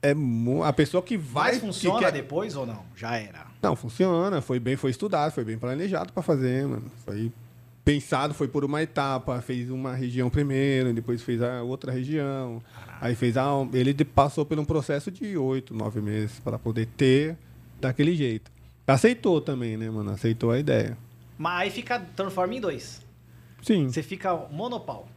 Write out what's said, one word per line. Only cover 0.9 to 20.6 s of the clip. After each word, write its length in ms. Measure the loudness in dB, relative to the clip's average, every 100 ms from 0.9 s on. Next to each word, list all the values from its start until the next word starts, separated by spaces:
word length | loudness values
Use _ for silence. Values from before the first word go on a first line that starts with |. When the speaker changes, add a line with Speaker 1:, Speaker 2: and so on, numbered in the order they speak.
| 2
Speaker 1:
que 120 | 0 -4
vai, 360 | -2 0 2
Speaker 2:
Mas 80 | 2
Speaker 1:
que 40 | -2
Speaker 2:
funciona 320 | 0 2 4
Speaker 1:
quer 120 | 2
Speaker 2:
depois 440 | 2 -2 -4 -4 -4
ou 80 | -6
não? 180 | -8 -12 -10
Já 200 | -4 -4
era? 300 | -6 -14 -20 -2
Speaker 1:
Não, 120 | 0 0
funciona. 640 | -4 2 4 4 2 0
Foi 180 | 0 -2
bem, 160 | 0 0
foi 140 | 0
estudado, 400 | -2 0 0 0
foi 140 | -2 -4
bem 120 | -4
planejado 520 | -4 -4 -2 -2 -4
pra 100 | -6
fazer, 440 | 0 2 2 0 -2
mano. 240 | -4 -8 -14 -10
Foi 260 | -4 -4 -6 -20 -20 -20 -2 2
pensado, 480 | 2 2 0 0
foi 140 | -2 -2
por 180 | 0 0
uma 160 | -2
etapa, 580 | -2 0 0 -2 -2 -6
fez 280 | -4 -6 -4
uma 240 | -4 -4 -4
região 320 | -2 0 2
primeiro, 600 | 2 2 2 4 4 2
depois 280 | 0 0 -4
fez 200 | 0 0
a 200 | 0 -2
outra 300 | -4 -6 -4
região. 720 | -4 -2 -2 -2 -4 -6 -8 -12
Speaker 2:
Caralho. 240 | -20 -18 -6
Speaker 1:
Aí 160 | -2 2
fez 220 | 2 4
a, 80 | 2 2 2
ele 200 | 2 2
de-, 100 | 4 2
passou 380 | 4 4 2 -2
por 120 | 0
um 60 | 0
processo 440 | 0 0 -2 -2
de 260 | -8 -6 -2
oito, 360 | 0 -2 -4 -4
nove 260 | -4 -2
meses 380 | -2 -2 -4 -4
pra 180 | -6 -4
poder 280 | -2 -2 -2
ter 500 | 2 6 6 4 -4 -14 -20 -20 -6
daquele 360 | -4 2 2 2
jeito. 360 | 0 -2 -8 -20 -20 -10 2
Aceitou 520 | 6 6 4 4 2
também, 380 | 2 -2 -2 -4
né, 100 | -4
mano? 200 | -4 -4
Aceitou 380 | 0 0 2 2
a 60 |
ideia. 380 | 2